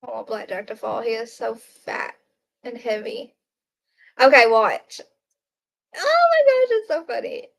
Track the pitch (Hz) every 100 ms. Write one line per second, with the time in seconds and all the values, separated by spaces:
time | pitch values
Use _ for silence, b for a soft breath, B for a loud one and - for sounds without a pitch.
0 | 247 226 208 220 - 190 202 220 220 214
1 | 233 226 233 - 233 226 - _ - -
2 | - - _ _ _ _ 240 233 240 214
3 | 220 233 254 _ _ _ _ _ _ b
4 | b b 262 269 233 226 208 - _ -
5 | - _ _ _ _ _ _ _ _ -
6 | 381 640 698 659 571 523 508 453 427 311
7 | 330 233 175 156 -